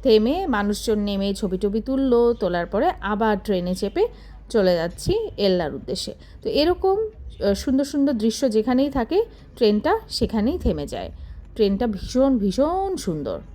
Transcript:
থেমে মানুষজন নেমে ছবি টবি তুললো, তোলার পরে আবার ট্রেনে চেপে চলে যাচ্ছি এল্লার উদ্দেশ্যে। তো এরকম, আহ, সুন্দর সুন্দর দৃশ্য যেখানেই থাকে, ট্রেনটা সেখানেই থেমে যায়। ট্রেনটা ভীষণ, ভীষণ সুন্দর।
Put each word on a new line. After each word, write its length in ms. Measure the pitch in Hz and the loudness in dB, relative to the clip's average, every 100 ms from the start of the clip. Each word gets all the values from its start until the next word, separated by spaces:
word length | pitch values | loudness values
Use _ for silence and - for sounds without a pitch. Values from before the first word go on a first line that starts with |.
থেমে 440 | 269 214 220 339 381 | 6 4 4 0 0
মানুষজন 520 | 214 202 208 - 208 | 0 0 -2 -2 -2
নেমে 340 | 202 196 196 | -2 -2 -2
ছবি 240 | 196 196 185 | -2 -4 -2
টবি 240 | 208 214 | -2 -2
তুললো, 520 | 220 269 269 240 240 | -2 0 2 4 4
তোলার 320 | 233 190 175 170 | 2 -2 -2 -2
পরে 260 | 196 320 - | 0 0 -2
আবার 360 | 196 208 220 208 | -6 0 0 0
ট্রেনে 320 | 214 190 175 185 | 0 -2 -2 -4
চেপে 320 | 202 330 466 - - - - | -4 0 -2 -2 -20 -20 -2
চলে 260 | 226 185 175 | 2 4 2
যাচ্ছি 540 | 170 - - 403 427 - | 0 -4 -2 -2 -2 0
এল্লার 380 | 196 180 151 135 | 2 2 -2 -6
উদ্দেশ্যে। 380 | - 190 - - - - | -8 -8 -8 -12 -18 -10
তো 80 | - | -2
এরকম, 480 | 156 254 262 381 392 | 2 2 2 0 0
আহ, 560 | 440 - - - 202 | -2 -8 -18 -2 0
সুন্দর 320 | 196 - 262 277 | 0 0 0 0
সুন্দর 280 | 294 277 | 2 2
দৃশ্য 360 | 240 226 220 269 | 2 0 0 0
যেখানেই 400 | 220 220 254 285 | 2 2 2 2
থাকে, 340 | 277 226 349 466 - - - | 0 0 0 0 -6 -20 0
ট্রেনটা 440 | 220 208 294 440 - | 2 4 2 0 -2
সেখানেই 480 | - - 220 214 349 | -4 -2 0 0 0
থেমে 300 | 233 160 143 | -2 -2 -4
যায়। 240 | 110 92 - - - - - | -8 -10 -12 -16 -16 -14 0
ট্রেনটা 320 | 208 196 240 | 2 2 0
ভীষণ, 500 | 196 - 247 277 254 | -2 -2 2 4 4
ভীষণ 580 | 196 185 302 370 392 359 | 2 2 0 0 -2 -4
সুন্দর। 440 | - 156 127 80 - | -4 -4 -4 -8 -10